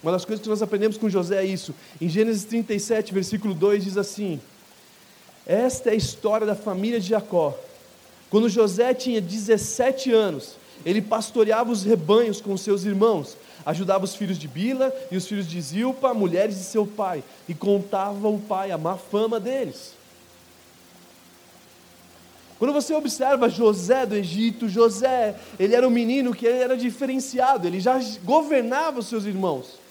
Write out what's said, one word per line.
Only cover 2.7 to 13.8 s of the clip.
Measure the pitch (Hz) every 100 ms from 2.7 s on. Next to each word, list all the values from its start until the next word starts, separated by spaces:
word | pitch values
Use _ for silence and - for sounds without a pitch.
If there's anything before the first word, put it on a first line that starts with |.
e | 208
sete, | 202 220 214
versículo | 190 185 226 214
dois, | 175 196 208
diz | 190 190
assim: | 196 - 202 151 - - - - - - - - - - -
Esta | 196 247 254 233
é |
a | 220
história | - - 214 214 214
da |
família | 208 214 185 214 240
de | 180
Jacó. | 214 - 175 151 139 - - - - - - -
Quando | 208 233
José | 202 214 180 247
tinha | 254 254 226
dezessete | 175 214 202 214 - - 254 262 262
anos, | 226 208 147 - - - -
ele | 160 208
pastoreava | 214 226 214 247 214 226 233
os | 220
rebanhos | 196 220 156 214 233 196
com | 202 190
seus | 208 202
irmãos, | 196 196 226 196 135 - - -
ajudava | 143 156